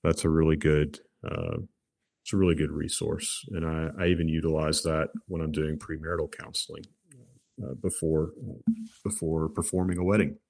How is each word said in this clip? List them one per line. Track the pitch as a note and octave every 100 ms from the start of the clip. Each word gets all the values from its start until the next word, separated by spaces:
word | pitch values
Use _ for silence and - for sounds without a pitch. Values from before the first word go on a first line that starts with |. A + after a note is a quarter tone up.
That's | E2+ E2
a | E2
really | D#2+ D#2+ D#2
good, | D#2+ D2+ D2 - _ _
uh, | - - E2 - - _ _ _ _ _
it's | -
a | G2+
really | F#2 D2+
good | D2+
resource, | D2+ D2+ - - - - - -
and | F2+ D#2+
I, | D#2+ D#2+ - F2+
I |
even | E2+ D#2+
utilize | D#2+ D#2+ D#2 D#2 D#2
that | E2+ D#2+ D#2 - -
when | F2
I'm | D#2+
doing | D2+ D#2 D2+
premarital | - D#2 D#2+ E2+ D2
counseling, | - D#2 D#2+ - D#2 - _ _ B2+ A#2+ _ _ -
uh, | E2+
before, | B1+ F#2+ - D#2+ D#2 E2 - A#2+ - - A3+ A3 -
before | - - D#2+ D#2+ D#2
performing | - - F#2 F2+ F2
a |
wedding | F2+ G#2 D2+ -